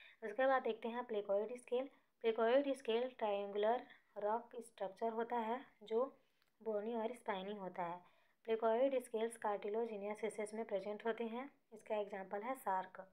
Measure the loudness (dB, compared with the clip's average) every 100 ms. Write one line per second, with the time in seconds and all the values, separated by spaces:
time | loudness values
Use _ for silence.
0 | -20 -10 -8 2 6 6 4 -2 -2 -4
1 | -2 -2 2 2 2 -6 -2 -2 -2 -10
2 | _ _ 0 4 6 6 4 0 2 2
3 | 0 -2 0 0 -2 0 2 2 -2 -20
4 | _ -2 0 0 -2 -12 -14 -6 -6 0
5 | -2 0 0 0 0 -2 -4 _ -2 0
6 | 0 -4 _ _ _ _ -4 -2 -2 -2
7 | -4 -4 -4 -4 -4 -8 -8 -4 -6 -6
8 | -12 _ _ _ -2 2 4 6 4 2
9 | -2 -2 -2 -2 -2 -2 0 -2 -2 -4
10 | -6 -4 -4 -4 -6 -6 -2 -2 -2 -4
11 | -2 -2 -4 -6 -10 _ _ -20 -4 -2
12 | -2 -6 -6 -6 -4 -4 0 0 -2 -10
13 | -16